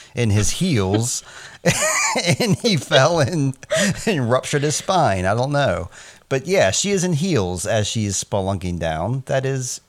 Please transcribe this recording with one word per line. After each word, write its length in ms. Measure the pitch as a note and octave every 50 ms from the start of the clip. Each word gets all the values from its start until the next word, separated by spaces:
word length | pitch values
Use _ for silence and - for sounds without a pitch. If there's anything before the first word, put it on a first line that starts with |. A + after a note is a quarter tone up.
| - - -
in 160 | - A#2+ G#2+
his 180 | G2+ G#2+ G2+ -
heels 720 | - - F3 F#3+ D3 G#2+ F#2+ F#2 G2+ A2 A#2 A#2+ - - - - - - - - - - -
<laughs> 0 | - - - D5 D#5 D#5 - - - - C4 F#3+ F3 - -
and 180 | B3 G#3+ E3+
he 180 | - - A#3+ F#3+
fell 440 | C#3 - - D#3 C3+ C3 D#3+ F3 E3
and, 360 | C3+ - F3+ D#3 C#3 C3+ C3 - - - D5 D#5+ G3 G3+ - - -
and 240 | A3+ G3+ C#3 B2 A2
ruptured 340 | B2 - - - - C#3+ C#3
his 120 | D3+ D3
spine. 500 | - - - F#3+ F3 D3 A2 F#2+ F#2 F2+
I 100 | F#2+ G#2+
don't 160 | A#2+ B2+ C#3+
know. 380 | D3 C#3+ C#3 A2 F2 E2+ E2+ - - - - - - - _ _
But 160 | C3+ - -
yeah, 240 | - G3 F#3 A2 F#2+
she 200 | F#2+ - - G3+
is 120 | G3+ F#3 E3+
in 100 | F#3 E3+
heels 520 | C3+ F3+ G3 D#3 A2+ F#2 F2+ F2+ F2 G2
as 220 | F#2+ A2 A2 G#2
she 180 | - - A#2 G#2+
is 160 | G2+ F#2+ -
spelunking 580 | - - A#2 G2+ F#2+ F#2+ G2+ F2+ F2+ F2+ F2 E2
down. 440 | E2+ D#2+ D#2 D#2 F2 G#2+ B2+ C3+ -
That 180 | - C#3 C3+ B2+
is 360 | C3+ C3+ C3 B2+ B2 - - -